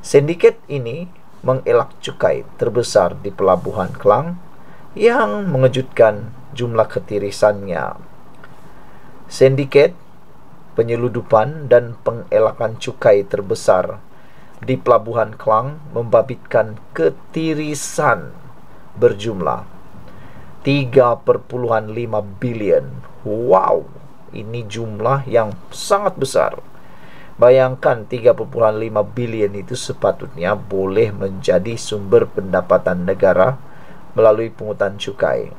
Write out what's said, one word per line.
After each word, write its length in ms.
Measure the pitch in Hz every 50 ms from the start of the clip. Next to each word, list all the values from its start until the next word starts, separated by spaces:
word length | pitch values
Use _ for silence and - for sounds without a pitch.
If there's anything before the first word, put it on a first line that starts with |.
Sindiket 560 | - - - 147 143 147 170 170 - 233 226 - -
ini 400 | - 143 139 123 117 123 160 175 175 - - - - - - -
mengelak 480 | 120 131 131 - - 120 117 117 - - -
cukai 400 | - - - - - 92 71 62 - - - -
terbesar 560 | 120 117 104 123 113 - - 107 92 87 92 92
di 120 | - 101
Pelabuhan 600 | 95 - 98 95 92 87 - 95 - 110 92 90 -
Kelang 440 | - - 101 104 123 151 170 175 175 - - - - - - - - - - - 196
yang 480 | 202 233 240 277 226 214 208 208 202 185
mengejutkan 800 | 143 131 131 127 123 143 127 - - - 117 110 104 104 107 104 - - - - -
jumlah 320 | - 123 117 113 113 107 -
ketirisannya. 1080 | - - - - 107 101 98 101 98 - - 107 104 101 98 98 87 80 64 50 - - - - - - - - - - - - - - - - - - - - - - - - - - -
Sindiket 720 | - - - - 131 135 135 143 135 - 143 143 175 - - - - - - - - - - - - - - - - - -
penyeludupan 880 | 117 117 117 117 120 123 104 123 113 - - 110 110 135 156 160 147
dan 320 | 127 123 120 120 117 117 - -
pengelakan 720 | - 113 117 - - - 107 110 110 110 - 117 110 113 117
cukai 480 | - - 117 - - 120 104 101 95
terbesar 720 | - - - 101 95 113 - - - 101 92 92 - - 101 - - - - - - - - - - - -
di 160 | - 110 131 127
Pelabuhan 560 | - 120 120 110 107 117 113 117 107 107 107
Kelang 480 | - - 113 110 110 120 139 151 160 151 143
membabitkan 880 | 110 117 117 113 117 113 110 - 123 - - - - 117 107 110 107 107 - - -
ketirisan 1400 | - 160 - - - - - - 165 160 160 156 147 156 151 151 139 - - - - 151 135 117 92 73 65 - - - - - - - - - - - - -
berjumlah 720 | 101 117 120 113 98 104 113 107 95 85 71 62 57 - - - - - - - - - - - - - - - - - - - -
tiga 560 | - 139 139 143 135 123 120 139 123 120 117 -
perpuluhan 720 | - - 120 - - - - 123 123 113 113 110 110 107
lima 320 | 110 117 120 113 110 107
bilion. 800 | 101 101 98 - 135 123 117 113 104 95 82 76 69 65 - - - - - - -
Wow, 600 | 107 104 113 120 123 - 190 - - 101 85 - - - - - - - - - -
ini 320 | - - 107 107 117 120 113
jumlah 600 | 104 101 113 117 110 104 101 107 117 135 139 131
yang 320 | - 110 117 110 104 98 - - - -
sangat 400 | - - - 202 196 208 190 -
besar. 440 | - 135 131 - - 67 53 - - - - - - - - - - - - - - - -
Bayangkan, 720 | - - 117 123 127 131 131 127 131 127 - 151 131 113 104
tiga 300 | - - 123 113 123 117
perpuluhan 420 | - 113 - 127 117 117 110 107 107
lima 240 | 110 113 107 104
bilion 540 | 104 101 104 123 123 117 113 113 104 98 101
itu 180 | 101 92 - 123
sepatutnya 800 | 120 - - 107 - - 98 - - - - - 76 85 92 104
boleh 560 | 98 101 - 98 95 95 95 95 107 117 107
menjadi 640 | 101 98 95 98 95 95 92 - - 90 - 117 117
sumber 540 | 113 - - 107 104 98 98 107 117 110 -
pendapatan 720 | - - 95 95 90 92 90 - - 107 - 90 92 90 90 92
negara 500 | 95 - 98 95 87 90 92 117 135 - - - - - - - - - - - -
melalui 380 | - 110 110 107 107 113 113
pungutan 480 | 110 - 113 107 101 90 101 98 101 101
cukai. 500 | - - 98 - 95 80 64 60 52 50 -